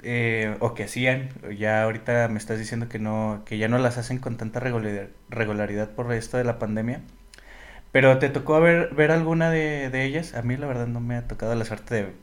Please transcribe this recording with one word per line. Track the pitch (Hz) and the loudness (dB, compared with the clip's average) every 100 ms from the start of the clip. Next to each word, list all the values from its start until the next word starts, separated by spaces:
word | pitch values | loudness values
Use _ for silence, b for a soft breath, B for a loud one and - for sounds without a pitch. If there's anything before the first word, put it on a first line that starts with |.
eh, | - 120 117 113 107 107 | -4 0 0 0 -2 -2
o | 117 | -2
que | 117 | -2
hacían, | 104 123 127 131 131 - - 101 | -6 0 0 0 -4 -10 -10 -4
ya | 107 107 | 0 2
ahorita | 110 110 - 120 117 | 2 -2 0 2 2
me | 107 | -2
estás | - 110 | -4 -6
diciendo | 110 117 117 | -4 -6 -6
que | 110 | -4
no, | 107 110 110 104 - | -2 -2 -2 -4 -6
que | 110 | -2
ya | 110 | 2
no | 123 | 4
las | 127 120 | 2 0
hacen | 117 127 | -4 -6
con | 131 117 | -6 -6
tanta | 110 117 | -6 -4
regular-, | 123 120 107 101 98 - - | -2 -2 -2 -4 -8 -14 -12
regularidad | 113 107 104 104 104 107 | -4 -2 0 -2 -2 -4
por | - 120 | -4 -4
esto | 117 110 127 | -4 -2 -2
de | |
la | 120 117 | -2 -2
pandemia. | 110 107 113 131 - - - B B B B B - | -2 -2 -2 -4 -10 -20 -20 B B B B B 0
¿Pero | 135 131 131 | 6 8 8
te | 139 | 4
tocó | 143 - 156 | 0 2 6
ver, | 170 170 - 143 | 8 6 2 4
ver | 151 | 4
alguna | 165 160 165 165 | 4 4 2 4
de, | 160 156 147 135 | 2 0 -2 -2
de | 131 | -2
ellas? | 135 147 165 | 0 -2 -4
A | 123 | -4
mí, | 117 127 | -4 -2
la | 147 | -4
verdad, | 120 120 | -4 -4
no | 120 | -4
me | 120 | -4
ha | 120 120 | -4 -4
tocado | 110 110 | -4 -2
la | 117 | -2
suerte | 107 107 - | -2 -6 -4
de, | 113 98 92 | -2 -2 -8